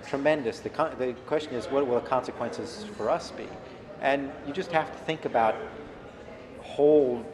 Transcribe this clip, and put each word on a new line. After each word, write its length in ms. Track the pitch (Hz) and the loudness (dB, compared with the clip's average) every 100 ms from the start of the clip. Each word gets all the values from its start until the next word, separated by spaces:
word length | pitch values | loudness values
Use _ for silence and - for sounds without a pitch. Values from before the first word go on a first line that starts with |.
| - | -2
tremendous. 540 | 139 143 156 117 - | 2 4 4 2 -2
The 100 | 110 | -6
con-, 240 | - 156 123 | 0 0 2
the 140 | 127 113 - | -2 -2 -2
question 280 | 151 147 | -2 0
is, 120 | 123 - | -4 0
what 200 | 135 139 | 2 4
will 140 | 120 | 2
the 60 | 117 | 4
consequences 800 | 131 120 - - - 107 - 104 101 | 0 0 -4 -6 -4 -8 -8 -12 -4
for 140 | 110 | 0
us 220 | 165 - | 0 -2
be? 140 | - 107 - - - - - | -10 -10 -12 -14 -16 -14 -2
And 300 | 139 139 139 - 139 | 2 2 0 -8 -6
you 60 | |
just 200 | 139 180 | -6 0
have 180 | 165 151 | 0 0
to 60 | - | -6
think 200 | - 160 | -6 -4
about 300 | 147 123 113 - - - - - - - - - - - | 2 4 4 2 -6 -10 -14 -14 -16 -16 -16 -16 -16 -16
whole 640 | - - 147 151 131 120 107 | -10 4 8 8 6 0 -6